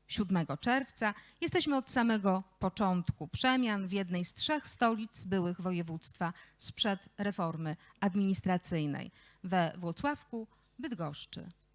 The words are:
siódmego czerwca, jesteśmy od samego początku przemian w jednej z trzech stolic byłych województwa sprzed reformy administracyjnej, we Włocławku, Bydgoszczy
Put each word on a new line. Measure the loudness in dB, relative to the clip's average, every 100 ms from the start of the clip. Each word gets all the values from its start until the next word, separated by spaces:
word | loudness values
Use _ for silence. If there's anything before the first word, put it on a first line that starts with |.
| -8
siódmego | -2 2 2 2 0
czerwca, | 2 2 0 -2 -4 -4 -14 -6
jesteśmy | 0 2 2 0
od | 0
samego | 2 4 4 4 2 0 -4
początku | -2 2 2 4 0 -4 -4
przemian | 0 2 4 2 0 -2
w |
jednej | -2 -2 -2
z | -4
trzech | -4 -2 -2 -2
stolic | 2 2 2 -4 -8
byłych | -2 0 2 0
województwa | -2 -2 -2 -6 -10 -4 -6 -6 -18 -14
sprzed | -12 -2 0 0 -6 -4
reformy | -4 0 -2 -2 -4 -6 -10 -2
administracyjnej, | 0 2 2 2 2 0 0 -2 0 -4 -8 -14 -20 _
we | 0 2 2 0
Włocławku, | -6 -4 -4 -4 -8 -10 -10 _ _ -12
Bydgoszczy | -8 -4 -6 -6 -12 -12 -14 -18 _